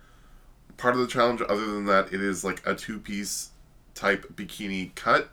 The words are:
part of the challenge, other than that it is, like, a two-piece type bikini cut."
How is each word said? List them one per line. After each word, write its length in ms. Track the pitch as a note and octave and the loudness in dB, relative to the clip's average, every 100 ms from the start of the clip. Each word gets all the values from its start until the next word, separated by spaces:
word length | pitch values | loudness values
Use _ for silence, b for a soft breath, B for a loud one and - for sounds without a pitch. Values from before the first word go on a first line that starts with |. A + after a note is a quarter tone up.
| b b b b b b - - | b b b b b b -20 -2
part 180 | B2 | 2
of 60 | B2+ | 2
the 60 | A#2+ | 2
challenge, 340 | C3 A#2+ A#2 | 4 4 4
other 220 | G2+ G#2 G#2+ | 0 0 0
than 200 | G#2 G2+ | -2 4
that 260 | G2 F#2+ | 4 4
it 80 | F#2+ | 0
is, 240 | G2 F2+ | -2 -2
like, 160 | G2 F2+ - | -2 -2 -2
a 80 | |
two-piece 760 | G2 - G#2+ G#2 G2+ G2+ - - - - - _ | -4 -4 -10 -8 -6 -6 -6 -8 -14 -20 -20 _
type 400 | - G2+ F#2+ - | -4 0 0 -2
bikini 600 | - G2+ - G#2 F#2+ F#2 | -12 -12 -8 -6 -4 -6
cut." 340 | - A#2 C#3+ - | -4 2 2 2